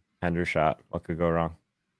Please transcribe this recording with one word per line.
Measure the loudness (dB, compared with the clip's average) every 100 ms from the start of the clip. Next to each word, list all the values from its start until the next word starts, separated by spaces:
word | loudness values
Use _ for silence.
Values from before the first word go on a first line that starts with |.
| _ _
Hendershot. | -2 -2 0 2 2 0 _
What | -8
could | -6 -2
go | 0
wrong? | 2 0 -4 _ _ _ _